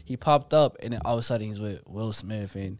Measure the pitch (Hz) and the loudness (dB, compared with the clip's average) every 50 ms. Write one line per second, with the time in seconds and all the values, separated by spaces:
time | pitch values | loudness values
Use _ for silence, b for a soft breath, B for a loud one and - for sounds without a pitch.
0 | B - 127 120 - 160 147 147 143 - - 156 147 131 - - - 113 120 110 | B -8 -8 -2 4 4 4 4 4 4 4 6 6 4 2 -2 -6 -6 -4 -2
1 | - 117 120 117 113 - 123 113 110 110 107 101 107 104 98 78 - - - 104 | 0 0 0 0 0 0 -2 -2 -2 -4 -6 -6 -6 -6 -6 -8 -10 -12 -8 -6
2 | 110 110 101 - - 95 110 107 101 92 - 98 98 95 92 113 | -4 -4 -4 -6 -6 -6 -6 -6 -6 -6 -6 -6 -6 -6 -8 -10